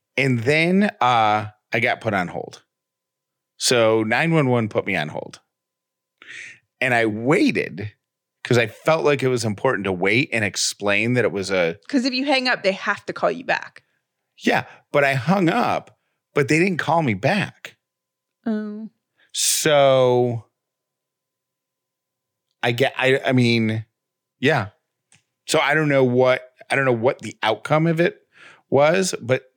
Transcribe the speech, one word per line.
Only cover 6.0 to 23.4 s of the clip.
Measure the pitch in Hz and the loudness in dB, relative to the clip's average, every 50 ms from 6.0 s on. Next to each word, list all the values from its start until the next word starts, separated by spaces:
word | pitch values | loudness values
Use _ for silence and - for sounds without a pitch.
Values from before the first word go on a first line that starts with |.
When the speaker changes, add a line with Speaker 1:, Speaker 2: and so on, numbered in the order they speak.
| _ _ _ _ - - - - - - - _ _ _ _ - | _ _ _ _ -20 -20 -20 -18 -18 -20 -20 _ _ _ _ -4
Speaker 1:
And | 127 131 123 | -2 0 2
I | 117 113 | 2 2
waited | 110 104 110 117 135 165 - 311 254 120 85 - - - 87 104 104 _ _ _ _ _ _ _ _ _ _ | 0 -2 -2 0 0 2 2 2 0 0 -2 -6 -6 -8 -12 -12 -12 _ _ _ _ _ _ _ _ _ _
'cause | - - 123 | -4 0 0
I | 120 117 110 | 0 0 -2
felt | - - - 160 156 160 147 | -6 -6 -2 0 0 2 2
like | 147 147 127 | 0 0 2
it | 135 131 | 0 -2
was | 127 117 113 | -2 0 -2
important | 107 101 - - 131 110 95 95 | -4 -6 -2 -2 -2 -2 0 -2
to | 98 | -4
wait | 92 87 95 98 110 131 143 - | -2 0 0 2 2 2 0 0
and | - 113 104 | -2 -4 -4
explain | 92 - - - - - - 101 101 101 104 110 120 123 | -4 -4 -4 -6 -6 -6 -4 -2 0 0 0 0 0 0
that | 123 107 | 2 0
it | 87 | 0
was | 82 101 92 95 | -2 -2 -4 -2
a | 95 92 85 82 - - _ - | 0 0 0 0 -2 -6 _ -2
Speaker 2:
'Cause | 285 262 233 | -2 -2 -2
if | 277 247 | -2 -4
you | 254 277 | -4 -2
hang | 294 277 262 254 254 | 0 0 0 0 0
up, | 226 - | -2 0
they | - 190 | 0 -2
have | 196 - - 214 202 - - | -2 -2 -6 -6 -6 -6 -8
to | - | -12
call | - - - 175 | -8 -4 -2 -2
you | 165 170 - | -2 -4 -6
back. | - - - - - _ - _ _ _ _ _ _ _ _ _ _ _ - | -6 -6 -6 -6 -12 _ -20 _ _ _ _ _ _ _ _ _ _ _ -4
Speaker 1:
Yeah, | - - - 160 - - - - _ _ | -2 0 0 0 -4 -6 -18 -20 _ _
but | - 147 139 | -2 0 0
I | 135 135 | 2 0
hung | 135 110 156 196 202 170 160 | -2 0 0 0 2 2 0
up, | 214 247 - - 90 - - - _ _ _ _ _ _ _ _ - | 0 0 0 -2 -2 -4 -6 -10 _ _ _ _ _ _ _ _ -2
but | 147 139 123 | -2 0 0
they | 151 160 | 2 0
didn't | 180 202 180 - | 2 0 -2 -4
call | - 143 160 170 | -2 0 0 0
me | 156 120 101 | 0 0 -2
back. | 92 135 147 202 202 95 62 - _ _ - _ _ _ _ _ _ _ _ _ _ _ _ _ _ - | -2 -2 -2 0 0 -4 -6 -10 _ _ -20 _ _ _ _ _ _ _ _ _ _ _ _ _ _ -8
Speaker 2:
Oh. | 233 220 214 214 208 208 214 220 - _ _ _ _ _ _ _ _ | -6 -6 -6 -6 -10 -12 -14 -14 -16 _ _ _ _ _ _ _ _
Speaker 1:
So | - - - - - - - 156 147 143 139 135 131 131 127 127 123 123 123 120 120 117 - _ _ _ _ _ _ _ _ _ _ _ _ _ _ _ _ _ _ _ _ _ _ _ _ _ _ _ _ _ _ _ _ _ _ _ _ _ _ _ _ _ _ - | -8 -4 -2 -2 -2 0 0 2 4 4 6 6 4 4 4 4 4 2 2 0 -2 -6 -10 _ _ _ _ _ _ _ _ _ _ _ _ _ _ _ _ _ _ _ _ _ _ _ _ _ _ _ _ _ _ _ _ _ _ _ _ _ _ _ _ _ _ -6
I | - 123 | -4 -4
get, | 120 123 131 123 - | 0 0 0 0 0
I, | - 127 131 131 135 - | -2 0 0 0 2 0
I | 135 | 2
mean, | 131 127 | 2 4